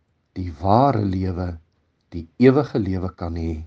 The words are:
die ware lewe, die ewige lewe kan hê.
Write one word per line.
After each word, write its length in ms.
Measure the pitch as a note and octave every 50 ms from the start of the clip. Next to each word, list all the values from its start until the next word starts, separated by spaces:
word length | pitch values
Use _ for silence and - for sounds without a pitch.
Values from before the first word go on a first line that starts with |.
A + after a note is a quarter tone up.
| _ _ _ _ _ _ -
die 160 | F#2+ F2+ F2 D2 D2+
ware 460 | F2+ F#2+ G#2 A#2+ C#3 C#3+ A#2+ G#2+ G#2
lewe, 540 | G2 F#2 F#2+ F#2 F#2 F2 F2 F#2 F2+ E2+ E2 - _ _ _ _ _ _ _ _ _
die 140 | - E2+ E2 - _ -
ewige 400 | B2 C3 C3 D3+ C3 - - B2+
lewe 320 | G2 F#2+ F#2+ F2+ F2+ F#2 -
kan 220 | - F2+ E2 E2 E2+
hê. 240 | E2 E2 D#2+ D#2 D#2+